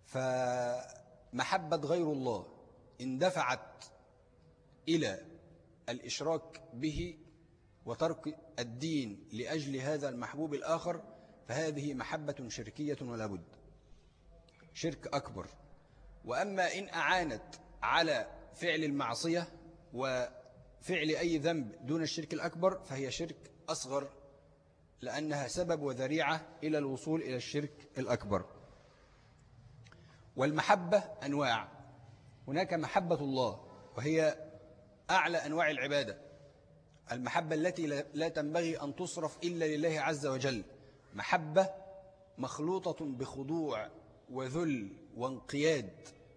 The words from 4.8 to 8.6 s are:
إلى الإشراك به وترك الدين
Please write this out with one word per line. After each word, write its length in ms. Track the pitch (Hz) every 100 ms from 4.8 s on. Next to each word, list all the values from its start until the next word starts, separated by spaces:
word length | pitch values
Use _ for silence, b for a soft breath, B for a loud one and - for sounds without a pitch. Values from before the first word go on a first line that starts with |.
| -
إلى 380 | 165 127 95 - - - - - - -
الإشراك 760 | 123 - - 147 160 - - -
به 440 | 120 151 151 175 - - - - - - - -
وترك 520 | 117 165 156 156 151 -
الدين 680 | -